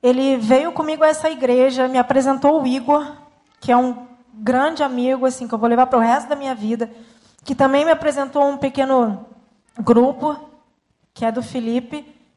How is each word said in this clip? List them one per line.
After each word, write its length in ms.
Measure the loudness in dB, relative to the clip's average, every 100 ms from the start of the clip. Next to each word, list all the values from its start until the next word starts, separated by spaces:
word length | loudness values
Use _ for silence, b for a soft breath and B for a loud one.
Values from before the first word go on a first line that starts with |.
Ele 360 | 2 2 2 0
veio 340 | 2 2 2
comigo 320 | -4 -6 2
a 40 | 2
essa 200 | 2 -2
igreja, 580 | -2 0 4 2 2 0
me 120 | 0
apresentou 640 | 2 2 2 2 2 2
o 40 | 0
Igor, 400 | -2 0 0 0 -14 -20 _ _ _
que 100 | 0
é 60 | 2
um 320 | 2 -4 -14 -20 _
grande 500 | -10 -2 0 0 -2
amigo, 440 | -4 -2 -2 0 -2
assim, 200 | -4 -8
que 80 |
eu 40 | -2
vou 100 | 0
levar 180 | 2 4
pro 120 | 4
resto 280 | 2 0 -2
da 80 |
minha 200 | -6 -6
vida, 360 | -6 -4 -4 -6 B B B B B
que 100 | -10
também 300 | 0 2 2
me 60 | 2
apresentou 520 | 2 0 -2 -4 0 0
um 100 | 0
pequeno 680 | -6 -2 0 2 0 -4 -12 -20 _ _ _ -10
grupo, 560 | 2 4 4 0 -4 -6 -12 _ _ _ _ _ _
que 140 | -6 -4
é 40 |
do 120 | -4
Felipe. 760 | -6 -6 -4 -4 -4 -14 -14 _ _